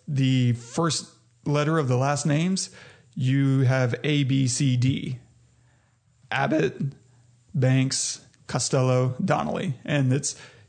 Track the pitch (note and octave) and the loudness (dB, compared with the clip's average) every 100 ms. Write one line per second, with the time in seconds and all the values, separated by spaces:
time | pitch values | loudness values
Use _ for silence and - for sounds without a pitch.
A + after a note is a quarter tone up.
0 | - C3+ C3 C3 A#2+ A#2 - - E3 - | -6 0 2 4 2 0 -4 -2 -2 -2
1 | - _ _ _ D3 D3 D3 E3 C3 B2 | -8 _ _ _ -2 0 2 2 2 2
2 | C3+ C#3+ D#3 C#3+ F3+ F#3+ - - - - | 2 0 0 0 0 -2 -6 -12 -20 -20
3 | _ - B2+ C#3 C3+ C3+ B2+ C3 B2+ - | _ -4 0 2 2 4 4 2 0 -2
4 | D3+ D3 C3 C3+ C3 - C#3 B2 B2+ - | 0 0 2 0 0 0 0 2 2 0
5 | - - - _ _ _ _ _ _ _ | -4 -10 -14 _ _ _ _ _ _ _
6 | _ _ - C3 - - E3 - C#3 - | _ _ -6 -2 0 0 0 -2 -8 -8
7 | _ _ _ _ _ C#3+ B2+ C3 C3 - | _ _ _ _ _ -2 2 2 0 -2
8 | - - - _ - B2+ - C#3 B2+ B2+ | -6 -8 -14 _ -8 -6 -2 0 2 2
9 | B2+ B2+ - D3 D3+ - - B2 - D3 | 0 -2 -2 0 -2 -4 -4 -6 -2 0
10 | B2+ C3 - - - - | 2 0 -2 -10 -18 -20